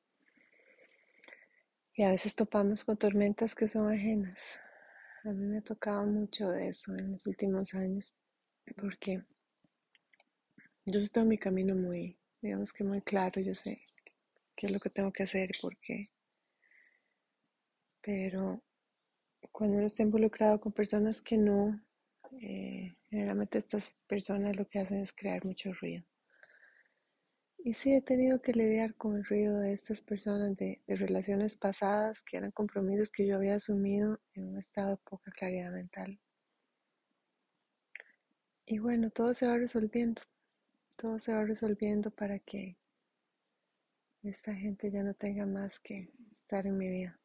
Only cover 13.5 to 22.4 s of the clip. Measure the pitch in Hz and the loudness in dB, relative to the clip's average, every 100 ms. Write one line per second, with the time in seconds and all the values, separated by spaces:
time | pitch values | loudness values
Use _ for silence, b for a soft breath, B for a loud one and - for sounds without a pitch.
13.5 | 190 - - - _ - _ _ _ _ | -4 -6 -10 -14 _ -20 _ _ _ _
14.5 | - 202 196 196 - 196 - 196 190 190 | -6 -4 -2 -2 -2 -2 -2 -2 -2 -2
15.5 | - 185 - - 196 208 _ _ _ b | -4 -8 -8 -8 -8 -8 _ _ _ b
16.5 | b b b b b b b _ _ _ | b b b b b b b _ _ _
17.5 | _ _ _ _ _ - 196 190 190 190 | _ _ _ _ _ -4 -2 -2 -2 -4
18.5 | 202 - _ _ _ _ _ _ _ - | -4 -10 _ _ _ _ _ _ _ -16
19.5 | - 214 202 208 - 214 220 220 - 214 | -2 2 2 2 2 4 6 4 6 6
20.5 | 214 220 208 208 214 214 220 - 226 208 | 6 2 0 2 4 2 0 2 6 6
21.5 | 202 208 214 - _ _ _ - 262 | 6 4 0 -8 _ _ _ -20 -14